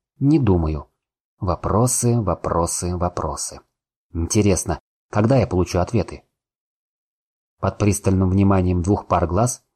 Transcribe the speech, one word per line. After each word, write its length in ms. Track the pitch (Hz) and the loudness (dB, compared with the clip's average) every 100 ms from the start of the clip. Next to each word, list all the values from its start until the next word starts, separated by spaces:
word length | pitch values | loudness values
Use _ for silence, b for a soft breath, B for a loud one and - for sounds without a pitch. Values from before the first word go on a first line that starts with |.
| _ _ | _ _
Не 200 | 139 160 | 2 2
думаю. 480 | 117 90 78 76 - _ _ _ _ _ | 4 2 0 -4 -10 _ _ _ _ _
Вопросы, 800 | 90 82 - 95 123 - 120 117 | -6 -4 -2 0 0 0 0 0
вопросы, 760 | 98 82 82 85 85 - 87 90 | -2 -4 -2 -2 -2 -4 -6 -4
вопросы. 640 | 87 - 73 71 - - - _ _ _ _ | -4 -4 -6 -8 -10 -12 -20 _ _ _ _
Интересно, 640 | 87 85 107 101 92 - 82 - _ _ | -8 -2 0 2 0 -2 -8 -10 _ _
когда 280 | 107 110 135 | -2 2 2
я 100 | 98 | 2
получу 320 | 90 90 90 | 0 0 -2
ответы? 440 | 85 117 85 78 - _ _ _ _ _ _ _ _ _ _ _ _ _ | -2 -2 -4 -8 -18 _ _ _ _ _ _ _ _ _ _ _ _ _
Под 180 | 95 - | -6 0
пристальным 520 | 104 95 - 95 95 | 0 2 2 2 4
вниманием 520 | 95 98 98 90 90 | 4 4 4 2 0
двух 260 | 87 104 - | 0 -2 0
пар 200 | 90 85 | 0 0
глаз 360 | 87 123 - _ | 0 -2 -4 _